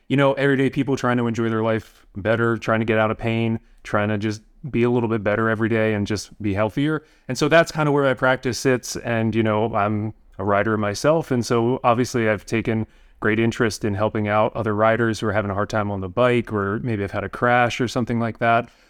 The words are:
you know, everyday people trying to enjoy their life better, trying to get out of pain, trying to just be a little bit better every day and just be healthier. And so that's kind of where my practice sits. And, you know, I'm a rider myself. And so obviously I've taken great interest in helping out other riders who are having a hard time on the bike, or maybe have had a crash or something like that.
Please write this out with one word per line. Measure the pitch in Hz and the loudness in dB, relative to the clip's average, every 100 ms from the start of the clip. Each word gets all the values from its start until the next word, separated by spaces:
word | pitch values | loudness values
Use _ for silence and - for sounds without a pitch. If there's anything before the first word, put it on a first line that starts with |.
| - | -2
you | 135 | 2
know, | 139 | 2
everyday | 135 139 135 135 | 2 2 2 0
people | 135 131 131 | 0 -2 -2
trying | 127 123 | 0 0
to | 117 | 0
enjoy | 113 113 | 0 0
their | 110 | 0
life | 113 110 - - _ - | 0 0 -4 -18 _ -6
better, | 101 113 117 113 | 0 2 2 0
trying | - 113 | 0 0
to | 110 | 2
get | 110 | 2
out | 110 | 2
of | 107 | 0
pain, | 117 113 113 113 - _ | -2 -2 0 -2 -8 _
trying | - 107 104 | -4 -2 0
to | 107 | -2
just | 110 107 - _ 143 | -2 -6 -10 _ -4
be | 117 | 0
a | 120 | 2
little | 123 117 | 2 0
bit | 113 | 0
better | 101 107 113 | 0 0 2
every | 110 113 | 2 0
day | 110 110 | 2 2
and | 104 101 | 0 0
just | 104 - - | -4 -6 -6
be | 104 | -4
healthier. | 95 110 147 147 156 - _ - | 0 0 0 -2 -2 -8 _ -8
And | 127 | -2
so | 151 | 4
that's | 165 165 | 4 4
kind | 156 151 | 0 2
of | |
where | 143 | 2
my | 139 | 2
practice | 123 131 127 127 113 | 2 2 0 -2 -2
sits. | 135 127 - - | 2 0 -2 -8
And, | 127 117 113 | -4 -2 0
you | 110 | 0
know, | 110 107 113 | 2 2 0
I'm | 113 101 107 107 - _ - | 0 0 -2 -4 -10 _ -8
a | |
rider | 98 101 104 107 | 0 0 2 0
myself. | 104 101 143 160 151 | -2 0 2 2 0
And | 127 113 | -2 0
so | 120 117 127 | 0 0 0
obviously | 127 117 117 123 110 | 0 0 0 0 0
I've | 104 - | -2 -4
taken | 113 104 110 107 _ _ - | -4 -2 -2 -4 _ _ -6
great | 110 110 | 0 2
interest | 117 - 117 - 110 | 2 2 0 0 -4
in | |
helping | 98 107 110 104 | -2 -2 -2 0
out | 107 110 - | 2 0 0
other | 107 104 | -2 2
riders | 110 117 113 107 | 2 2 0 -2
who | 110 | -2
are | |
having | 101 101 | -2 -2
a | |
hard | 98 104 | -2 -2
time | 110 104 | -2 -2
on | 98 | -4
the | 95 | -4
bike, | 87 123 120 113 | 0 2 2 0
or | 107 98 110 | -2 -2 -4
maybe | 131 107 | -4 -4
have | 98 | -4
had | 104 | -6
a | 98 | -8
crash | - 123 123 120 - | -2 2 4 2 0
or | 123 | -2
something | 131 113 117 | -2 -2 -2
like | 113 110 | -4 -2
that. | 117 117 123 _ _ | 2 2 0 _ _